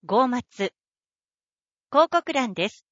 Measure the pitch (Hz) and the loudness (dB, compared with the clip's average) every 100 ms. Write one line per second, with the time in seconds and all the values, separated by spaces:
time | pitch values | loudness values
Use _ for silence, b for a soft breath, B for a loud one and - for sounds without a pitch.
0 | 165 202 262 247 - - 196 _ _ _ | 0 0 0 -2 -8 -8 -8 _ _ _
1 | _ _ _ _ _ _ _ _ _ 277 | _ _ _ _ _ _ _ _ _ 2
2 | 330 349 339 302 247 185 285 - _ | 4 2 -2 -4 -4 -2 -4 -6 _